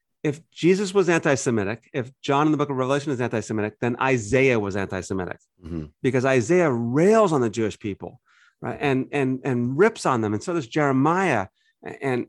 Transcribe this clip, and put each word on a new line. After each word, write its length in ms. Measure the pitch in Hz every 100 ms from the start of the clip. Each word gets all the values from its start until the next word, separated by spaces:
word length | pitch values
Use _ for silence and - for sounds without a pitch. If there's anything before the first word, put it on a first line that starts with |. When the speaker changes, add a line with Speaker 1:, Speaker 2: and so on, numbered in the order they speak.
| _ _
Speaker 1:
If 160 | 156 147 -
Jesus 420 | - 165 190 202
was 160 | 196 175
anti-Semitic, 800 | 165 165 135 139 113 98 117 _
if 180 | 143 120 -
John 240 | - 139 156
in 60 |
the 60 | 143
book 120 | 139
of 80 | 131
Revelation 340 | 127 143 147
is 80 | 123
anti-Semitic, 600 | 120 113 - 110 104 -
then 180 | 123 123
Isaiah 600 | 131 127 104 127 135 117
was 160 | 98 101
anti-Semitic. 640 | 92 95 - 95 87 - _ _ 82
Speaker 2:
Mm-hmm. 200 | 82 76 _
Speaker 1:
Because 220 | 135 127 131
Isaiah 440 | 131 113 180 160
rails 600 | 120 117 139 185 226 196
on 80 | 147
the 80 | 117
Jewish 300 | 113 110 -
people, 420 | 107 95 90 - _ _ _ _
right? 160 | 120 -
And, 280 | 143 131 -
and, 300 | 143 131 131
and 340 | 135 120 120 135
rips 280 | 214 220 165
on 160 | 123
them. 140 | 107 104
And 80 |
so 100 | 185
does 140 | 170 120
Jeremiah 800 | 156 147 131 147 180 185 117 95 _ _ _
and, 440 | - - 135 123